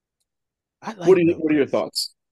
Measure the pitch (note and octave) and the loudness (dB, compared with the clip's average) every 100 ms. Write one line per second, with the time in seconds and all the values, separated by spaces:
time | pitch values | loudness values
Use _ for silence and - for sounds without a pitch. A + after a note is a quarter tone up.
0 | _ _ _ _ _ _ _ _ - A3 | _ _ _ _ _ _ _ _ -16 -2
1 | E3+ F#3 E3 F3 D#3 D3+ C3 A#2 F2 - | 2 4 2 0 0 0 0 -2 -4 -8
2 | - _ _ | -12 _ _